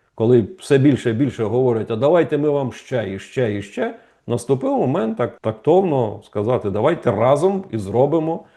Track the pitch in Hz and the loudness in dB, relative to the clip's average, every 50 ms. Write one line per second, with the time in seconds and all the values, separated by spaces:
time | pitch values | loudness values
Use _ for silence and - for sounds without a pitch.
0 | _ _ _ - 113 113 127 120 104 87 - - - - 147 135 131 147 135 107 | _ _ _ 0 2 4 6 4 4 2 -4 -10 -2 2 2 4 4 4 2 2
1 | - 120 113 110 98 135 85 - - 101 107 123 131 127 117 110 104 95 113 110 | 0 -2 0 0 -2 -2 -2 -4 -4 -2 0 0 0 2 0 0 -2 -4 -4 0
2 | 123 143 170 175 160 - 151 143 147 151 143 143 139 123 - - - - 135 123 | 2 2 4 4 2 2 0 -2 0 0 0 0 -2 -4 -6 -10 -12 -6 -4 -4
3 | 107 95 98 95 - - - 131 127 113 104 101 98 - - - 233 233 233 - | -4 -4 -6 -10 -12 -10 -4 -2 -2 -2 -2 -4 -6 -8 -8 -6 -6 -6 -6 -10
4 | _ _ _ _ - - 117 117 - - 139 127 131 262 285 269 190 127 135 180 | _ _ _ _ -8 -6 -6 -4 -2 -2 -2 -2 0 -2 -2 0 0 0 0 -2
5 | 220 226 220 - 123 117 - - - 117 107 - - 147 160 190 202 180 147 135 | -2 -4 -2 -4 -4 -6 -6 -6 -6 -6 -6 -4 0 2 2 2 2 2 0 0
6 | 120 107 101 101 - - - 107 104 110 127 120 - 104 95 104 110 147 175 - | -2 -2 -4 -8 -14 -10 -6 -4 -2 0 0 -2 -2 -2 -2 0 0 0 0 0
7 | - - 113 101 113 127 139 147 160 190 202 190 190 - - 113 101 95 101 156 | 0 -2 0 2 2 2 2 2 2 0 0 -2 -6 -6 -8 -8 -6 -2 0 2
8 | - 147 156 165 156 160 165 196 - _ _ | 2 2 2 0 0 -2 -4 -6 -8 _ _